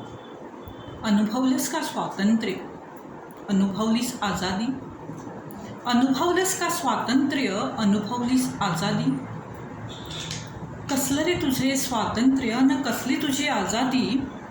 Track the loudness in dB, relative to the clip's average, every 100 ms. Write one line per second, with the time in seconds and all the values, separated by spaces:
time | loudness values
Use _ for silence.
0 | -10 -14 -14 -14 -14 -14 -14 -14 -14 -6
1 | 4 4 4 2 2 2 2 -2 -2 -2
2 | -4 2 4 4 2 -4 -6 -12 -14 -16
3 | -16 -14 -14 -14 0 2 2 2 2 2
4 | 2 -2 -2 0 0 0 0 -2 -8 -12
5 | -12 -10 -10 -12 -12 -12 -12 -8 2 4
6 | 4 4 4 4 2 0 0 0 0 0
7 | 2 4 4 2 0 0 -2 2 4 4
8 | 2 -2 2 4 2 0 -2 0 0 2
9 | 2 0 -4 -10 -10 -12 -12 -10 -10 -10
10 | -10 -10 -8 -8 -10 -12 -12 -10 -2 -2
11 | 0 0 2 2 0 2 2 0 0 0
12 | 0 4 4 4 0 4 4 4 0 -2
13 | 0 0 0 -2 0 0 0 0 2 2
14 | 2 0 -2 -8 -12